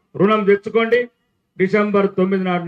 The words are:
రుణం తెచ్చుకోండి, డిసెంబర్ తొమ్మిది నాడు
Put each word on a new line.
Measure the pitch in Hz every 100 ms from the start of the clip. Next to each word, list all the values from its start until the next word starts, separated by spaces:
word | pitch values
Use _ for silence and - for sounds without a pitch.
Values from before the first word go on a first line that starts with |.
| _ 139
రుణం | 202 214 196
తెచ్చుకోండి, | 202 220 226 226 240 240 _ _ _ _ -
డిసెంబర్ | 185 208 208 202 196 190
తొమ్మిది | 185 196 185
నాడు | 175